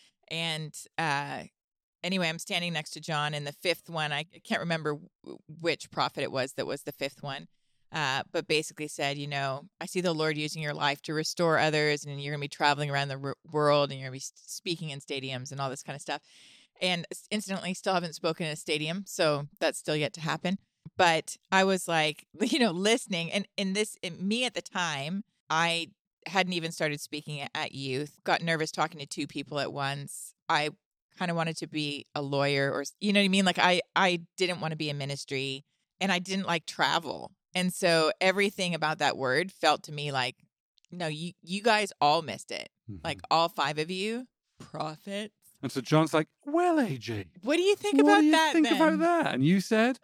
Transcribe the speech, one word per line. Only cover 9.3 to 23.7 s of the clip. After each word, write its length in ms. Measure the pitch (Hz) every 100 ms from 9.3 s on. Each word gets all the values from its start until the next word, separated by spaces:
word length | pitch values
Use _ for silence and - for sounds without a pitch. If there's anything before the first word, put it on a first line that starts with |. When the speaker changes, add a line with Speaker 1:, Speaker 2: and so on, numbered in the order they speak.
| 143 139 135 160 -
Speaker 1:
"I 40 | 185
see 140 | 180
the 140 | 175
Lord 240 | 160 156 151
using 240 | 151 160
your 140 | 151 147
life 260 | 147 143
to 120 | -
restore 440 | 156 156 - 170 151
others, 480 | 156 151 151 147 147
and 160 | 143
you're 100 | 143
gonna 60 | 151
be 60 | 143
traveling 420 | - 151 143 147
around 160 | 139 143
the 100 | 135
r-, 140 | 139 - 160
world, 380 | 151 147 147 143
and 80 | 135
you're 80 | 131
gonna 60 |
be 60 | 135
s-, 120 | - _
speaking 560 | - - 185 165 160
in 80 | 139
stadiums 500 | - 139 131 127 127
and 80 | 135
all 100 | 135
this 120 | 131
kind 120 | - 143
of 60 |
stuff." 200 | - 147 _ - - - _ -
And 240 | 185 175 -
s-, 140 | - -
instantly, 420 | 208 190 190 175
still 220 | 185 202 185
haven't 180 | 170 151
spoken 300 | 165 160 160
in 80 |
a 20 | 151
stadium, 480 | - 151 156 185 196
so 400 | - 160 147 147 -
that's 200 | 160 -
still 160 | - 151
yet 160 | 147
to 80 | -
happen. 380 | 156 156 175 196 _ _ - -
But 400 | 180 160 - - -
I 120 | 190
was, 240 | 190 190 -
like, 380 | 165 156 156 -
<laughs> 60 | -
you 200 | 240 302
know, 120 | 226
listening, 600 | 170 202 247 - 175 165
and, 160 | 202 190 -
and 180 | 190